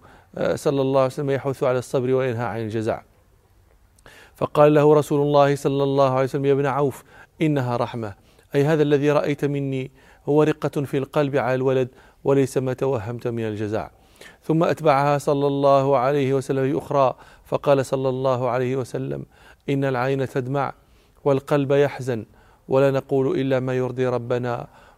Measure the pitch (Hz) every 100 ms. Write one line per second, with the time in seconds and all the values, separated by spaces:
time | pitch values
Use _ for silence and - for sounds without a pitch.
0 | - - _ - - 170 165 139 135 135
1 | 131 131 143 135 139 131 139 127 120 143
2 | 123 131 131 117 117 107 110 113 110 -
3 | - _ _ _ _ _ _ _ _ _
4 | - - - - 143 - 147 151 147 151
5 | 143 147 147 143 143 143 151 139 139 139
6 | 135 131 135 147 139 139 143 131 143 -
7 | - - - - 160 143 123 120 120 123
8 | 110 101 _ _ _ 143 143 160 147 147
9 | 147 147 - 143 143 143 139 135 131 _
10 | - _ - 147 151 151 147 - 135 143
11 | 131 156 143 135 117 131 131 131 127 -
12 | - _ - 139 131 - 131 127 135 135
13 | 101 120 123 117 113 104 107 107 90 -
14 | _ - - - - 160 180 - 156 139
15 | 143 143 147 143 143 139 139 139 135 139
16 | 127 147 131 135 131 135 135 151 - 143
17 | 131 - - - - 135 151 139 127 135
18 | 135 127 131 123 123 123 127 131 120 131
19 | 135 139 135 _ - - - 139 139 127
20 | 131 139 131 143 127 139 127 - _ _
21 | _ _ 147 139 - 147 135 139 143 -
22 | 127 117 - - _ _ - 131 139 135
23 | 131 139 131 127 135 131 131 127 127 123
24 | 127 123 120 123 123 120 147 - -